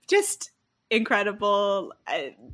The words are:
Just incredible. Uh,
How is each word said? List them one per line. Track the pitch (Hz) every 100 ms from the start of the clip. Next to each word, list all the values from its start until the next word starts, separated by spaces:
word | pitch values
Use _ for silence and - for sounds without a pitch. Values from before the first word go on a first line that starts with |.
| -
Just | 403 403 - - _ _ _ -
incredible. | 226 226 214 202 208 208 202 202 196 175 - -
Uh, | 165 139 - 113